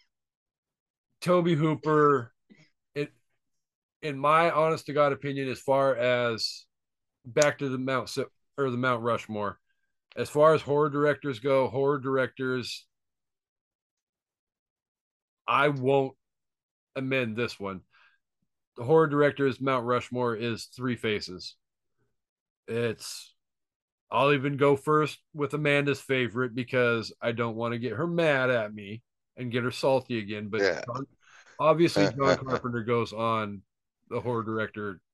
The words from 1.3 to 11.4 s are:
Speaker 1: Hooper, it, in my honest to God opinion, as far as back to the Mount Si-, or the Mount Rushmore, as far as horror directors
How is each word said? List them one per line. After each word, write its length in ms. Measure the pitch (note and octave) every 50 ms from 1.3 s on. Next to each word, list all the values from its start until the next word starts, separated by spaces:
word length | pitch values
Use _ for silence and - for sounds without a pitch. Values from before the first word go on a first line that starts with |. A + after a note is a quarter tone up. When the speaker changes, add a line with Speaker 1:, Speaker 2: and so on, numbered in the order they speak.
| F3+ F3+ E3+ F3 E3+
Speaker 1:
Hooper, 760 | C#3+ D#3+ D#3 D#3 - - D#3 D3+ D3+ D3 D3 C#3+ B2+ A#2 - _ _ _ _ - _ _ _ _ _ _ _ -
it, 180 | D3 D3 C#3+ _ _ _ _ _ _ _ _ _ _ _ _ _ _ _ _ _ _
in 160 | - D3+ C#3 C3+
my 320 | C#3 D3 D#3 D#3+ E3+ E3+
honest 360 | C#3+ D3+ D#3+ D#3+ D#3+ - -
to 60 | -
God 200 | C3+ D3 D3 C#3+
opinion, 360 | C3+ - - C#3+ C#3 C#3 C3+ C3
as 120 | B2 -
far 360 | - C#3 C3+ C#3 C#3 C3+ B2+
as 720 | A#2 B2 B2 B2 B2 A#2+ A#2+ A2+ G#2+ - - - - - _ _ _ _ _ _ _ _ _ _ _ -
back 340 | B2 A2+ - D3 D3 - -
to 100 | C#3+ C3+
the 100 | C3 B2+
Mount 300 | B2+ C3 C3 B2+ G#2+ -
Si-, 160 | - C3 A#2+ - _ _ _ _ - -
or 120 | C#3 C3
the 60 | A#2+
Mount 260 | A#2+ C3 C3 B2 A2+
Rushmore, 560 | A#2 A#2+ A2+ A2 - - G#2+ G#2 G#2 G2 F#2+ _ _ _ _ _ _ _ _ _ _ _ -
as 120 | A#2+ A#2+ -
far 240 | - D3 D3+ D#3+ D#3
as 80 | C#3
horror 280 | - B2+ C#3+ D3 D3+ D3+
directors 500 | C#3 C#3+ D3 D3 C#3 - - C#3+ B2+ G#2